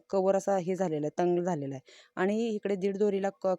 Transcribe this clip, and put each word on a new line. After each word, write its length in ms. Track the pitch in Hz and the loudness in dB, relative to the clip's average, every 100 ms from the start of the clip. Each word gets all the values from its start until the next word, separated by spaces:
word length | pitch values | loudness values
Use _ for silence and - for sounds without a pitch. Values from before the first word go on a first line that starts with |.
| - | -2
कव्हर 260 | 196 190 190 | 0 2 2
असा 220 | 196 196 | 2 0
हे 180 | 175 185 | 0 -2
झालेला 320 | 185 151 147 | 0 -2 -2
आहे, 100 | - | 0
तंग 260 | 175 175 | 2 2
झालेला 320 | 175 160 139 135 | 0 -2 -4 -8
आहे. 60 | - - - - | -14 -20 -12 -2
आणि 320 | 185 214 233 | -2 0 -2
इकडे 280 | 208 196 202 | -2 -2 -2
दीड 220 | 196 190 | -2 0
दोरीला 320 | 208 196 196 | 2 2 -2
क-, 260 | - 190 | -2 -2